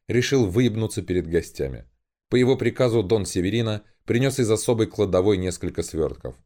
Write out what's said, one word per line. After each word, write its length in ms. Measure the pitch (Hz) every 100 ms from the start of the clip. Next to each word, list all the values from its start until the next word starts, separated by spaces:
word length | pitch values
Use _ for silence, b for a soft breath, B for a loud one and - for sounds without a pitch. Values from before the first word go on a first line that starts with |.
| _
решил 380 | 117 123 135 107
выебнуться 560 | 92 127 107 110 -
перед 260 | 87 90 80
гостями. 580 | 85 - - 69 60 55 _ _ _ _
По 60 | 127
его 220 | 123 131
приказу 460 | 113 110 127 117
Дон 220 | 92 110 92
Северино 580 | 98 90 110 113 107 b b -
принёс 340 | 113 135 135
из 100 | 113
особой 380 | 107 - 113 107
кладовой 500 | - 101 92 95 98
несколько 460 | 92 85 90 -
свёртков. 520 | 82 80 76 - - -